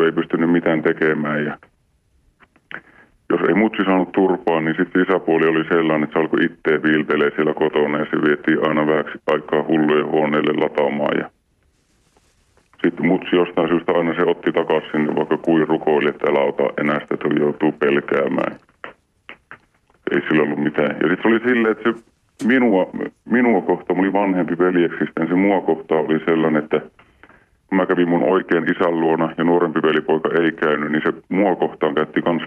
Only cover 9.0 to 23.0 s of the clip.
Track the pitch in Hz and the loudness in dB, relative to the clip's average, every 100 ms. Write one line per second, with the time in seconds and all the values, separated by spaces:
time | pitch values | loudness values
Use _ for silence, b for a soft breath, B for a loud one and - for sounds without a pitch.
9 | - - - 76 76 78 73 80 76 76 | -2 -6 -2 -2 0 -2 2 2 2 2
10 | 73 78 76 73 76 76 78 76 71 71 | 2 0 0 0 0 0 0 0 -2 0
11 | 73 - - _ _ _ _ _ _ _ | -2 -2 -4 _ _ _ _ _ _ _
12 | _ _ _ _ _ _ _ _ 87 - | _ _ _ _ _ _ _ _ -4 0
13 | 82 92 - 90 87 92 80 85 - 85 | 0 0 0 0 0 0 0 0 0 0
14 | 85 80 87 85 90 82 80 78 - 78 | 0 0 -2 -2 -2 -2 0 -2 -2 -2
15 | 73 76 73 76 85 82 76 80 78 73 | -2 -2 -2 -2 2 2 2 0 2 2
16 | 71 - 76 73 71 - 65 - 73 73 | 0 -2 0 0 0 -2 -4 -2 -2 -2
17 | - - 80 76 73 71 78 - 73 71 | -4 -4 -2 0 0 0 -2 0 0 0
18 | - 71 67 - - - _ _ - - | 0 -2 0 -2 -4 -8 _ _ -20 -20
19 | _ _ - - - - _ _ _ _ | _ _ -20 -20 -20 -20 _ _ _ _
20 | - 73 - 78 73 73 73 76 73 73 | -6 -4 0 0 0 -2 -2 -2 -2 0
21 | 80 92 110 113 120 117 110 107 117 117 | -2 0 0 0 2 0 0 0 -4 -4
22 | - _ _ - 110 131 120 95 - - | -10 _ _ -4 0 2 4 2 0 -4